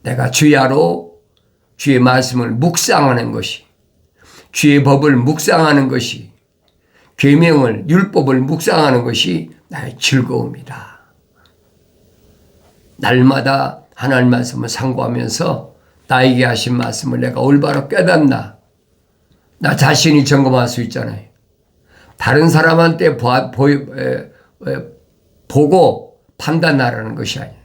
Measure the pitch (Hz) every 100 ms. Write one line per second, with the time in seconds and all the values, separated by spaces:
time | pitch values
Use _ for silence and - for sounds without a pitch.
0 | 123 123 127 - 151 143 131 139 170 -
1 | - _ _ _ _ _ _ _ 143 127
2 | 123 127 127 123 117 113 165 165 - -
3 | 139 120 117 113 - - _ _ _ _
4 | _ _ _ - _ - 151 143 123 139
5 | 147 127 127 151 - 180 156 143 131 127
6 | 123 - - _ _ _ _ _ _ _
7 | _ - 139 147 170 151 123 104 147 180
8 | 190 175 135 131 135 160 175 170 147 127
9 | 123 117 175 170 - - _ 143 127 -
10 | - 135 120 127 117 - - - - -
11 | _ _ _ _ _ _ _ _ _ _
12 | _ _ _ _ _ _ _ _ _ -
13 | 104 127 127 135 127 139 135 - _ -
14 | 135 131 123 123 123 127 117 - 131 127
15 | 120 123 120 - 175 - - _ _ _
16 | _ 127 131 123 123 113 123 123 120 -
17 | 131 123 127 123 127 143 151 143 139 202
18 | 180 170 143 113 110 - _ _ _ _
19 | _ _ _ _ _ _ 151 143 139 147
20 | 170 151 131 139 131 127 117 - 110 -
21 | 110 104 - _ _ _ _ _ _ _
22 | _ _ - 139 165 156 165 165 165 160
23 | 165 147 120 131 - - 143 139 - 131
24 | 131 127 - _ _ _ - 67 - -
25 | _ _ _ _ _ 139 147 185 117 -
26 | - _ _ - - 160 165 139 123 117
27 | 110 110 107 - - -